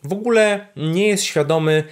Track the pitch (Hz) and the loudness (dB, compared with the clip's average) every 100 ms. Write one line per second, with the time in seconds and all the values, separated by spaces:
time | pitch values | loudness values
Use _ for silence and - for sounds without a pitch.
0 | 143 196 226 226 214 202 202 135 156 170 | -8 -6 0 2 2 0 -6 -8 -4 0
1 | 208 196 - 160 147 160 156 156 151 | 0 0 -2 -2 0 0 2 0 -2